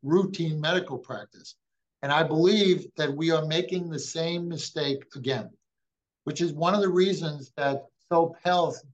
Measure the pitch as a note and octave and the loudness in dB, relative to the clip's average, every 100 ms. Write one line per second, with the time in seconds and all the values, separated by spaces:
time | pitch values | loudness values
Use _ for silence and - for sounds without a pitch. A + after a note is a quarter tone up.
0 | C3+ F3+ F#3+ F3+ E3 D#3 D3+ F3+ - C3 | 2 2 2 -2 -2 -2 0 0 -2 -10
1 | - G#2+ G#2+ - - - _ _ _ - | -10 -12 -14 -20 -20 -20 _ _ _ -8
2 | C#3 D3 D#3 D#3 F3+ G#3+ G3 E3+ - - | 0 0 2 4 6 6 4 2 0 -4
3 | D3 C#3+ E3 D#3+ D#3 E3 F3+ F#3 E3+ C#3+ | -4 0 2 2 0 -2 -2 -4 -4 -8
4 | - E3 E3 E3+ F3 D#3+ - D#3+ C#3+ C#3 | -6 -4 -4 -4 -6 -8 -8 -4 -2 -4
5 | - C#3 B2+ B2 F#2+ _ _ _ _ _ | -6 -8 -4 -4 -6 _ _ _ _ _
6 | _ _ - C#3 E3+ D3 E3+ G#3 G3 F3+ | _ _ -8 -2 -2 0 0 2 2 4
7 | F#3+ E3 D#3 D3 - - C#3 C#3 - _ | 2 2 -4 -8 -10 -4 -2 -2 -6 _
8 | - E3+ E3 - F3+ F3+ D3+ - - | 0 2 2 0 0 2 0 -4 -14